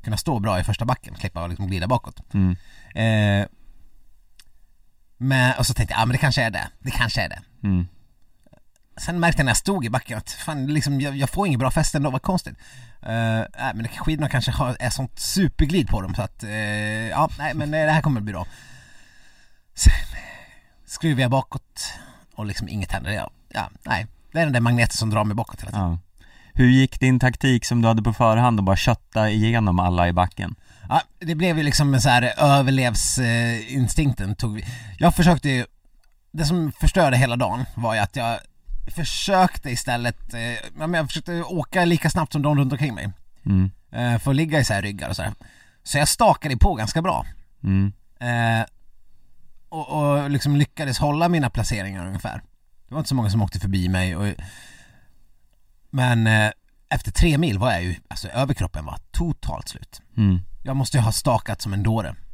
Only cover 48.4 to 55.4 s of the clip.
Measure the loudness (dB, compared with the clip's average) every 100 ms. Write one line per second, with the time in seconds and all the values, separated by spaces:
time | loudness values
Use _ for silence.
48.4 | 2 0 -2 -10 -20 -20 -20 -20 -20 -20
49.4 | -20 -20 -14 -12 -6 0 2 2 2 0
50.4 | 2 2 2 0 -6 0 0 2 2 2
51.4 | 0 -2 -2 -2 -4 -8 -8 -8 -8 -10
52.4 | -14 _ _ -20 -10 -8 -2 0 0 0
53.4 | 0 -2 -2 0 0 0 -2 -2 -4 -6
54.4 | -12 -18 -20 -20 -20 -20 -20 -20 -20 -20